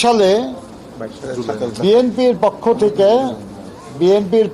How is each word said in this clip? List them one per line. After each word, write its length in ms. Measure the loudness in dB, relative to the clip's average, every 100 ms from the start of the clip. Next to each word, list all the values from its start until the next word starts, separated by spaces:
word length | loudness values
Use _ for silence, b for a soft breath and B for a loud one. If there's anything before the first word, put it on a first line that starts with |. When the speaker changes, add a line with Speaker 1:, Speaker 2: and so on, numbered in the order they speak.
Speaker 1:
সালে 280 | 2 4 4 2 -2 -10 -16 -20 -18 -14 -14 -12 -10 -8
Speaker 2:
জুলাই। 200 | -8 -6 -6 -2
Speaker 1:
বিএনপির 520 | 2 2 2 2 0 2
পক্ষ 200 | 0 0 -2 2
থেকে, 260 | 0 2 2 2 0 -8 -14 -18 -18 -18 -16 0
বিএনপির 500 | 2 2 2 2 2